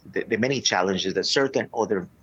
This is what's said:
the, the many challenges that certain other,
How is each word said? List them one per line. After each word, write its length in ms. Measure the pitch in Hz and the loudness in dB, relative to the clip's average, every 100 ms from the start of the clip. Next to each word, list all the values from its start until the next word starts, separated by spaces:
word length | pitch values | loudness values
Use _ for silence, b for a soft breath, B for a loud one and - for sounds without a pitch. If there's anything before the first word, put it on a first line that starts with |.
| - | -8
the, 120 | 95 | -6
the 140 | - 107 | -2 0
many 220 | 123 135 | 0 0
challenges 540 | - 98 92 92 95 | 0 2 2 0 0
that 120 | 95 92 | -2 0
certain 420 | - 139 135 107 | 2 2 0 -2
other, 340 | 120 104 101 87 - | -2 0 0 -4 -6